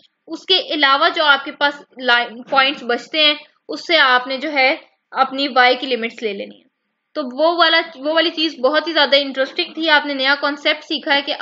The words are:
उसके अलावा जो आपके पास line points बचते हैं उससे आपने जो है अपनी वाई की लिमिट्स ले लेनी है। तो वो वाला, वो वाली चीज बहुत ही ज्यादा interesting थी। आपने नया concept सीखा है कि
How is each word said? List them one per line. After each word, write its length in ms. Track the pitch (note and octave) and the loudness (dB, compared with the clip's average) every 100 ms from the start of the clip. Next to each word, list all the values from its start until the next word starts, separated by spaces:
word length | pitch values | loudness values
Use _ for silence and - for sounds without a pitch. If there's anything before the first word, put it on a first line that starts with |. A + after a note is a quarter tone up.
| _ _ - | _ _ -16
उसके 300 | D#4+ - F#4 - | -10 -2 -2 -2
अलावा 340 | D4+ C#4 C#4 E4 | 0 2 2 2
जो 120 | E4+ D4+ | 2 2
आपके 260 | C#4 D#4 | 2 0
पास 280 | - C#4+ D4 - - | -2 -2 -2 -12 -8
line 400 | B3+ A#3+ A#3 A3+ B3 | 0 0 0 -8 -2
points 320 | C#4 C4 D4 A#3+ | 0 2 0 -4
बचते 340 | A#3+ - D#4+ | -4 -4 0
हैं 200 | D4+ D4 - _ - | 0 0 -8 _ -14
उससे 280 | D4+ - D#4 | -10 0 2
आपने 380 | C4+ B3 B3+ C4 | 4 4 0 -6
जो 120 | A#3 | -4
है 180 | C#4 C4 D#4 - _ _ | 0 2 0 -8 _ _
अपनी 340 | A3 C4+ C4+ C#4+ | -2 -2 -2 -2
वाई 260 | B3+ B3 B3+ | 4 4 2
की 120 | C4+ | -2
लिमिट्स 340 | A#3+ A3+ A3+ | -4 -6 -6
ले 80 | A3+ | -8
लेनी 220 | G3 G#3 G3+ | -8 -12 -16
है। 80 | _ _ _ _ _ - | _ _ _ _ _ -10
तो 80 | C4+ | -6
वो 200 | B3 D#4+ F4 | 0 2 4
वाला, 220 | E4 E4 | 4 2
वो 340 | E4 C4 C#4 | 0 -6 -2
वाली 160 | D#4+ E4 | 0 0
चीज 240 | D#4+ D#4 C4+ | -2 -4 -2
बहुत 280 | B3 D4+ D#4 | 0 0 0
ही 60 | |
ज्यादा 240 | D#4 C#4 C#4 | 0 4 2
interesting 560 | C#4 C4 C4+ - E4 D#4+ | 0 -4 -4 -4 -6 -4
थी। 100 | D#4+ | 2
आपने 240 | D4 C#4+ | 2 2
नया 220 | C#4 C4 C#4+ | -2 0 0
concept 460 | C#4+ D4 D#4 D4+ | -2 -2 -2 -2
सीखा 300 | - D4+ D#4 | -4 -6 0
है 80 | C#4+ | 0
कि 100 | C#4+ C#4+ | -2 -2